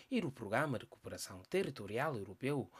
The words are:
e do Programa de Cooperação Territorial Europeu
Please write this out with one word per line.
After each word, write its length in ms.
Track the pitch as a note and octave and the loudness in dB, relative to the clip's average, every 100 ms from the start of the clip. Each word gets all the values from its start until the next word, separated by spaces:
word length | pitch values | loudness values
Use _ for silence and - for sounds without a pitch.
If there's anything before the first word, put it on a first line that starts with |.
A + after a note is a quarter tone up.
| - | 0
e 120 | B3 | 0
do 100 | D#3+ | 0
Programa 480 | - G#2 A#2 D3+ A2+ | -2 2 4 4 0
de 60 | - | -4
Cooperação 580 | - - F2+ - F#2+ F#2 | -12 -10 -8 -8 -10 0
Territorial 680 | F#3 F3 C3+ G2 A2 D#3 A#2+ | 2 2 -2 -4 0 0 0
Europeu 560 | G2 F#2 C3+ C#3+ G2+ | -4 -2 0 2 0